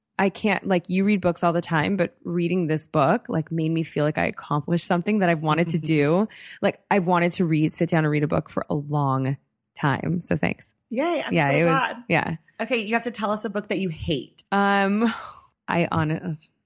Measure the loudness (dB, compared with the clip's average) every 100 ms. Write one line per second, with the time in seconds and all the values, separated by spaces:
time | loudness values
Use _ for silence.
0 | _ -2 -2 0 0 0 0 0 0 0
1 | 2 2 0 0 0 0 0 0 2 0
2 | -2 -6 -6 -2 0 0 0 -2 -2 2
3 | 2 2 0 -4 -2 -2 0 -2 -2 -2
4 | 0 0 -2 -4 -4 -4 0 -2 0 -2
5 | 0 2 2 2 2 2 0 -2 0 2
6 | 4 2 0 -6 -20 -2 -2 -2 0 0
7 | 2 2 2 0 2 2 2 0 0 2
8 | 2 2 0 0 -2 -6 -4 -4 -2 0
9 | 2 0 0 -4 _ _ _ -2 0 0
10 | -2 -4 -2 -2 -2 -4 -14 -20 -8 -4
11 | -2 -2 -2 0 2 2 2 2 0 -4
12 | -2 0 0 -6 _ -10 -4 -4 -2 -2
13 | -2 -4 -4 -2 -4 -6 -4 -2 -4 -4
14 | -4 -4 -6 -16 -2 0 4 4 2 2
15 | 0 -2 -12 -20 -20 _ -2 0 0 0
16 | 0 -2 -6 -8 _ _